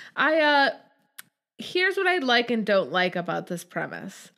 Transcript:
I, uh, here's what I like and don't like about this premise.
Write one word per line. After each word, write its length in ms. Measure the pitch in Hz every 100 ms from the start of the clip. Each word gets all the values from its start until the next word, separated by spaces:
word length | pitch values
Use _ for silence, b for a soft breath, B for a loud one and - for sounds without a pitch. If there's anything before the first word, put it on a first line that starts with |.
| B -
I, 240 | 277 320
uh, 300 | 302 285 269 - - _ _ - - _ _ _
here's 380 | - 359 381 381
what 100 | 370
I 120 | 359
like 320 | 262 240 240
and 140 | 233
don't 260 | 208 196 139
like 220 | 175 180 180
about 320 | 170 165 160
this 140 | 175
premise. 640 | - 170 160 - 196 - -